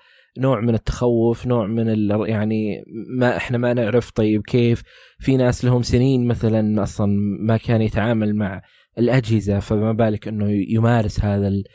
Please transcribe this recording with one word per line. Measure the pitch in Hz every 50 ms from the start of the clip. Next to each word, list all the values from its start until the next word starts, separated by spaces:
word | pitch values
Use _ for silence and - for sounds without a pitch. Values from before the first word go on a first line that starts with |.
| _ _ _ _ _ _ - -
نوع | 131 135 127 104
من | 113 120 113
التخوف، | 104 - - - - 123 123 120 117 117 117 117 - -
نوع | 123 120 117 101
من | 98 113 113 113 113
ال-، | 110 107 104 101 101 107 104 110
يعني | 110 104 107 107 110 107 107 104 87 - - - - 113 - - 127 127
ما | 123 123 101
إحنا | 80 - - 127 120
ما | 123 120 120
نعرف. | 123 117 101 117 120 - -
طيب | - - 110 107 107 107
كيف؟ | 104 - - 123 120 117 117 - - _ - - - - _ -
في | - 139 131
ناس | 131 127 123 - - 127
لهم | 123 127 123
سنين | 117 - - 120 127 135 135 123 120
مثلا | 120 113 - 120 110 110 110 107 107 107 104
أصلا | 98 - - - 104 101 101 101 104 104 98 -
ما | 104 110 113
كان | 110 - - 117 110
يتعامل | 110 104 - 110 104 120 117 110 107 107 104
مع | 107 104 92 98 90 - _ _ _ _ _ - 110
الأجهزة، | 117 120 123 131 113 107 113 107 95 104 98 101
فما | - - 110 104 107 110
بالك | 110 110 113 110 107 101 - 104
إنه | 110 104 104 104
يمارس | 104 101 98 - 113 113 113 117 120 117 104 - - -
هذا | 107 104 101 101 101 98
ال-، | 98 98 98 -